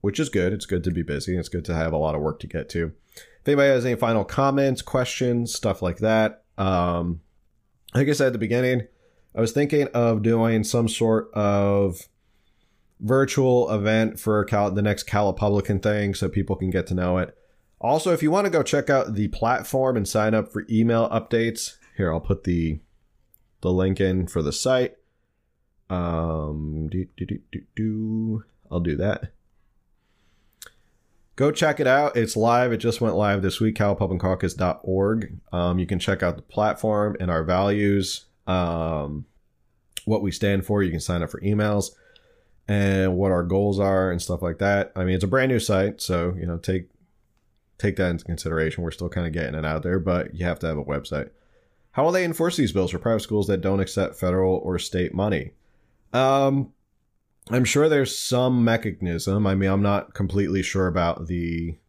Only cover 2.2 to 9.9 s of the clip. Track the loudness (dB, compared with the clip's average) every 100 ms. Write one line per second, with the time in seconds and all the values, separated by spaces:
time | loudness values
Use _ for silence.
2.2 | -2 -4 -8 -8 -6 -4 -6 -8 _ -20
3.2 | -20 _ 0 4 4 4 2 0 2 0
4.2 | 0 0 2 2 0 -2 -2 -2 -2 -2
5.2 | 0 0 -2 -2 -2 -2 -2 0 2 4
6.2 | 2 -2 _ -4 0 2 2 0 -2 -6
7.2 | _ _ _ _ _ _ -4 0 2 4
8.2 | 2 2 0 2 2 0 -2 _ _ _
9.2 | _ -2 0 2 2 2 2